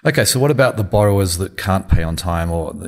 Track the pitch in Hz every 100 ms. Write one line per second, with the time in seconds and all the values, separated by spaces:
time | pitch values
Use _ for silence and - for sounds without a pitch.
0 | 156 147 104 127 139 139 127 - 98 104
1 | 104 98 95 85 95 - - 95 - -
2 | 82 82 90 85 85 85 78 85